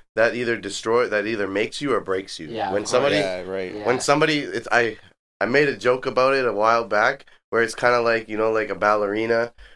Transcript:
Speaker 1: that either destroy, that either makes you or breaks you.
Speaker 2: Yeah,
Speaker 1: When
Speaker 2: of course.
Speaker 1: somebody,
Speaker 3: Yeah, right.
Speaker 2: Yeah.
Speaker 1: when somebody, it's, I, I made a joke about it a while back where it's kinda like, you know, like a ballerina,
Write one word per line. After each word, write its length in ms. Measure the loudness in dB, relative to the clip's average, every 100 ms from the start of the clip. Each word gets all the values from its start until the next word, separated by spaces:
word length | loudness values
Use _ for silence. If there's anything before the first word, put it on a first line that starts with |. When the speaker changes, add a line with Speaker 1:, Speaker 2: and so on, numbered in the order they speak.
| _
Speaker 1:
that 200 | 2 2
either 220 | 2 -2 -2
destroy, 500 | -4 -6 0 2 2
that 180 | 0 -2
either 200 | -2 -2
makes 340 | 0 -2 -4
you 120 | -2
or 60 | -2
breaks 380 | -2 -6 -6 -12
you. 100 | -10
Speaker 2:
Yeah, 240 | -6 -4
Speaker 1:
When 100 | -2
Speaker 2:
of 60 | 0
course. 20 |
Speaker 1:
somebody, 260 | 0 2 0
Speaker 3:
Yeah, 260 | -2 -4
right. 320 | -6 -6 -6
Speaker 2:
Yeah. 100 | -4 -2
Speaker 1:
when 140 | 0
somebody, 380 | 2 2 2 0
it's, 280 | -4 -8 0
I, 240 | 0 0 -4 -16 _ _ _
I 60 | 0
made 220 | 2 2
a 80 | 2
joke 300 | 0 0 0
about 280 | 2 2
it 120 | 2 0
a 60 |
while 320 | 2 4 4
back 420 | 2 2 2 0 -10 -20 _
where 120 | 0
it's 120 | 0
kinda 260 | 2 2 4
like, 280 | 2 0 -2
you 80 | -2
know, 120 | 0
like 200 | 0 -2
a 40 |
ballerina, 800 | 0 2 2 0 -2 0 0 -2 -8 -20